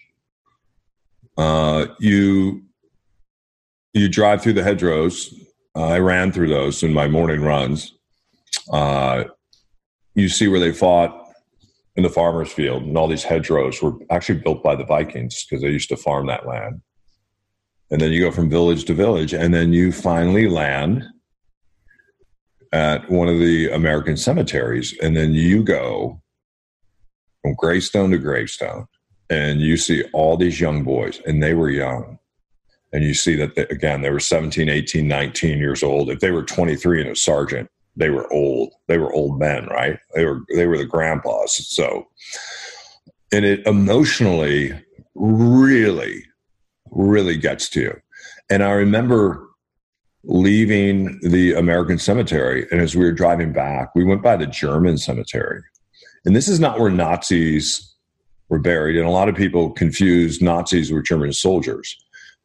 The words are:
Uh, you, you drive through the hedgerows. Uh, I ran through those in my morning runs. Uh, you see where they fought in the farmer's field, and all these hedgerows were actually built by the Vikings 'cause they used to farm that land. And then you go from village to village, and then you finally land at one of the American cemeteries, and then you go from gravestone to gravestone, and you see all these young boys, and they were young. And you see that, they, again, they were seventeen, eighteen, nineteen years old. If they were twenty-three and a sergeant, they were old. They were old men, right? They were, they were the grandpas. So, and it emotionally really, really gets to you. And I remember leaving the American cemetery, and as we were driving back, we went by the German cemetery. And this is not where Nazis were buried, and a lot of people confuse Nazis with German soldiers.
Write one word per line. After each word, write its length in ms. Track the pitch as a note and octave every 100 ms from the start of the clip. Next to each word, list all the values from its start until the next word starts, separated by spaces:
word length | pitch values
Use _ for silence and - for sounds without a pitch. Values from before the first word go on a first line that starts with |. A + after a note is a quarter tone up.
| _ _ _ _ _ _ _ _ _ _ _ _ _ -
Uh, 500 | D#2 D#2 D#2 D#2 - -
you, 640 | G#2 G2+ G2 G2 F#2+ - - _ _ _ _ _ _ _ _ _ _ _ _
you 160 | G#2+ G2+
drive 340 | F#2 G#2 G#2
through 120 | A#2
the 80 | G2+
hedgerows. 720 | F#2+ F#2+ F2 D#2 E2+ - - - - _ _
Uh, 140 | D#2+ E2
I 100 | F2
ran 340 | F#2 F2+ F#2+
through 160 | F2 D#2+
those 340 | D2 C#2 C#2+
in 120 | E2
my 140 | D2+ D2
morning 340 | D#2 E2 D2+
runs. 500 | D2+ D2 B1+ D2+ - _ _ _ _ _ _ - -
Uh, 520 | D2+ C#2+ C#2 C2+ B1+ - - _ _ _ _ _ _ _
you 140 | G2+ F#2+
see 200 | - G#2
where 120 | F#2
they 120 | E2+
fought 400 | E2 F#2 F2 E2+ - - _ _ _ _ _ _ -
in 80 |
the 60 | F2+
farmer's 420 | E2+ E2+ E2 D2+
field, 320 | - C#2 B1+
and 120 | C#2+ D#2+
all 120 | D#2+
these 160 | D#2
hedgerows 580 | - E2 D2+ D#2 C2 -
were 120 | D2+ D2+ -
actually 300 | F2 - E2+
built 240 | D#2+ D2
by 140 | D2+ C2+
the 100 | C2
Vikings 580 | D2 D#2 C2 A#1+ - -
'cause 120 | C2
they 80 | C#2+
used 180 | D2 -
to 80 | C2+
farm 300 | D#2 C#2+ C#2
that 180 | B1 B1+
land. 340 | A#1 G#1+ C#3+ - _ _ _ _ _ _ _ _ _ -
And 100 | D2+
then 120 | D#2
you 80 | E2
go 100 | F2
from 180 | E2+ E2
village 360 | E2 E2+ E2+
to 100 | -
village, 400 | E2 G#2 F#2 D#2
and 180 | D#2+ E2+
then 200 | E2+ E2+
you 180 | E2+ F2+
finally 580 | - F2+ E2+ F2 G2+ G#2+
land 560 | E2 D2 C#2 D2+ C3 - _ _ _ _ _ _ _ _ _ _ _ _ _ _ _ _
at 380 | D#2+ D2+ D2+ -
one 180 | F2+ E2+
of 120 | E2+
the 280 | E2+ E2 D#2+
American 460 | D#2+ D#2+ D2+ D#2 D2
cemeteries, 800 | - D3 B1+ C#2 A#1 A#1+ B1 -
and 140 | D#2+ D#2+
then 160 | D#2
you 320 | D#2 E2+ G#2
go 580 | G2+ D2+ B1 G1+ A1 - _ _ _ _ _ _ _ _ _ _ _ _
from 120 | D2
gravestone 560 | - E2 F#2 - G#2 F#2+
to 60 | F2
gravestone, 680 | C#2+ B1+ G#1+ - - G1+ - _ _ _ -
and 320 | D#2+ D2 D2
you 160 | D#2 E2+
see 280 | - D#2 -
all 240 | D#2 D#2 E2+
these 240 | F2+ D#2
young 240 | E2+ D2+
boys, 360 | C2 C2 G1+ - -
and 160 | D2+
they 100 | D2+
were 160 | E2 D#2
young. 500 | C#2 C2 B1 - - _ _ _ _ _ _ _
And 100 | D2
you 100 | D2+
see 220 | C#2 -
that, 220 | D2+ D#2 -
they, 60 |
again, 400 | - C#2+ D2+ C#2+
they 80 | C#2+
were 100 | C#2+
seventeen, 480 | - E2+ D#2 D#2+ D#2
eighteen, 400 | D2+ D2+ E2 D2+
nineteen 500 | C#2+ C#2+ - E2 D2
years 240 | C#2+ C2+
old. 280 | C#2+ C#2+ C2
If 100 | C2+
they 100 | F#2+
were 140 | E2+
twenty-three 560 | D2 - E2 D2 F2 E2
and 100 | C2+
a 60 | -
sergeant, 520 | - D2 C#2+ C2 - _ _ -
they 140 | D#2+
were 220 | C#2 -
old. 400 | D2 C#2+ B1 A#1 _ -
They 120 | E2+
were 140 | D2
old 280 | D2+ C#2+ C#2
men, 260 | D2+ C#2 A#1+
right? 320 | A#1+ C2+ D2 _
They 100 | D#2+
were, 180 | D#2+ C2+ -
they 140 | E2 F2
were 100 | D#2
the 60 |
grandpas. 840 | C#2+ E2 D#2+ D#2 C2+ G#1+ G1+ - -
So, 400 | - C#2 G1+ - _ - - - - - - - _ _ _ -
and 120 | G#2
it 220 | G2+ G2 A2
emotionally 1120 | G2+ G2 A#2 D3+ - G#2+ E2+ D2 D2 C#2 D2+ - - _ -
really, 1080 | G#2+ A2 A#2 B2+ C3+ B2+ G#2 E2 G#1+ G1+ - _ _ _ _ _ _
really 440 | - G2 G#2 F#2 D#2+
gets 320 | D2 C2+ -
to 100 | -
you. 200 | A1+ - _ - - - -
And 140 | G2
I 80 | G2+
remember 800 | G2+ G2+ G#2+ B2 A#2 G2 D2+ - _ _ _ _ _ _ _
leaving 920 | - F2+ F#2+ G#2 G#2+ G#2 G2+ G2 F#2 -
the 320 | E2+ F2+ F2+
American 440 | D#2 F2 F2 E2 F2
cemetery, 680 | - A2 G2 D#2 B1+ C2 -
and 120 | E2+
as 120 | E2
we 100 | E2
were 80 | F2
driving 420 | E2+ F2 E2+ D#2+
back, 400 | C#2+ C#2+ C2+ C2
we 100 | F2
went 180 | F2+ G2
by 140 | - E2+
the 100 | D2
German 520 | - D2 D2+ F2 D2+
cemetery. 640 | - A#1 A1+ - - - - _ _ _ - _ -
And 100 | A#2+
this 100 | E3
is 140 | F3
not 180 | D3+ A2
where 120 | G#2+
Nazis 1040 | F2+ E2 F2 - F2 E2 D2+ - - - _ _ _ _ _ -
were 80 | D#2+
buried, 400 | F2+ E2+ D#2 E2
and 80 | E2+
a 40 |
lot 200 | F2+ G2+
of 40 |
people 360 | F#2 F#2+ F2 D#2+
confuse 720 | - E2+ - F#2+ F2 E2+ -
Nazis 500 | F2+ E2+ F2 F2+ D2+
with 140 | D#2 -
German 260 | E2 C#2+
soldiers. 640 | C#2+ F#2+ F2+ D2 A1+ - - _ - - _